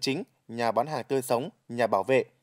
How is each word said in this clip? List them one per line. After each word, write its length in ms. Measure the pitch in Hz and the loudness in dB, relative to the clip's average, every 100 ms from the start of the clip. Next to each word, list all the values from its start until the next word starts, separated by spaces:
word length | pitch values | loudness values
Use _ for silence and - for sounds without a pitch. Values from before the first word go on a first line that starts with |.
chính, 220 | 139 143 - _ - | -2 -4 -6 _ -12
nhà 240 | 117 117 | -2 0
bán 160 | 107 147 | 0 0
hàng 160 | 143 - | -2 -2
tươi 140 | 135 | -2
sống, 280 | 123 120 165 - - | 0 -2 -2 -12 -8
nhà 180 | 120 113 | -2 2
bảo 160 | 101 | 2
vệ. 220 | 95 131 - _ | 2 2 0 _